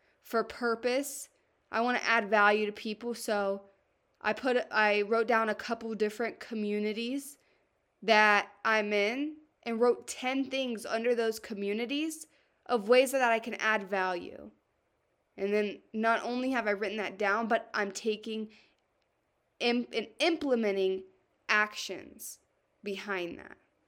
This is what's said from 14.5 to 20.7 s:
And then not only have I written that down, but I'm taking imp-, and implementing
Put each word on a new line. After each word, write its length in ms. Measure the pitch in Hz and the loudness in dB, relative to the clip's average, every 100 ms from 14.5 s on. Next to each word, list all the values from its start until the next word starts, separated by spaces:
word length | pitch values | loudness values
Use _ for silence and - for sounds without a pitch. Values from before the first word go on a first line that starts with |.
| - _ _ _ _ _ _ _ - | -20 _ _ _ _ _ _ _ -6
And 160 | 196 | -2
then 260 | 208 208 180 _ | 0 0 -4 _
not 300 | 220 226 226 | -2 0 0
only 280 | 233 247 254 | 0 -4 -2
have 160 | 262 214 | -2 0
I 40 | |
written 260 | 202 208 214 | -2 -2 -4
that 200 | 190 190 | -6 -2
down, 300 | 208 208 226 | 0 2 2
but 220 | 208 - | 0 -2
I'm 180 | - 202 | -4 -4
taking 580 | 196 233 214 220 220 214 - _ _ _ _ _ _ _ _ _ - | -4 -4 -4 -4 -8 -8 -14 _ _ _ _ _ _ _ _ _ -4
imp-, 340 | 240 240 240 | 0 0 -2
and 140 | - 214 - | -6 -6 0
implementing 840 | 320 330 294 240 214 | 0 0 0 0 2